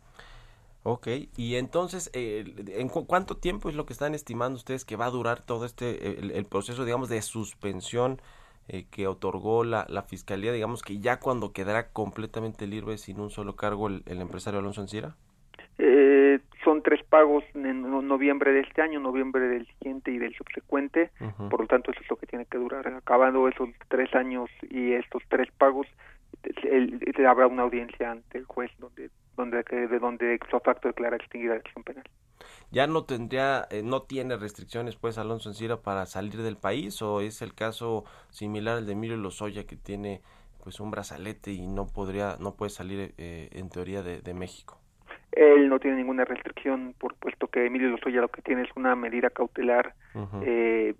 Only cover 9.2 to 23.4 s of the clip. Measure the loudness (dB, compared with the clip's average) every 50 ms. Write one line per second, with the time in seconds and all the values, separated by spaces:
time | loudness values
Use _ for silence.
9.2 | -2 -4 -4 -2 0 2 2 2 2 2 0 -2 -2 -2 -4 -6 -6 -6 -10 -14
10.2 | -8 -6 -6 -4 -2 -2 -2 -2 -2 -4 -4 -6 -8 -10 -8 -2 0 0 0 0
11.2 | 0 -2 -2 0 -2 -6 -6 -6 -2 0 0 0 -2 -2 -4 -4 -4 -4 -4 -8
12.2 | -8 -6 -6 -6 -6 -6 -6 -6 -8 -6 -6 -6 -6 -6 -8 -8 -8 -10 -8 -8
13.2 | -8 -8 -6 -8 -8 -8 -6 -4 -2 -2 -2 0 -2 -2 -4 -4 -6 -8 -8 -6
14.2 | -6 -6 -8 -8 -6 -4 -4 -2 -2 -4 -6 -6 -8 -8 -8 -8 -8 -8 -12 _
15.2 | _ _ _ _ _ _ _ -20 -20 -14 _ 4 6 8 10 10 10 10 10 10
16.2 | 10 8 8 6 2 -4 -8 0 4 4 4 4 4 2 2 2 2 8 10 10
17.2 | 10 10 8 4 2 -2 -8 -6 -4 -4 -4 -4 -2 -2 -2 -2 0 2 2 4
18.2 | 4 4 4 4 6 6 6 6 4 2 0 0 0 2 0 -2 -2 -2 0 0
19.2 | 0 0 2 2 2 2 0 0 -4 -8 -14 -12 -10 -8 -8 -6 -6 -4 -4 -4
20.2 | -4 -6 -8 -10 -14 -10 -10 -10 -6 -2 0 0 0 2 2 2 2 0 _ -10
21.2 | -10 -10 -8 -6 -6 -2 0 0 2 4 2 2 2 0 -6 -6 -4 -6 -6 -6
22.2 | -6 -10 -10 -10 -10 -6 -6 -4 -4 -4 -4 -6 -6 -8 -8 -6 0 4 6 8
23.2 | 8 8 6 6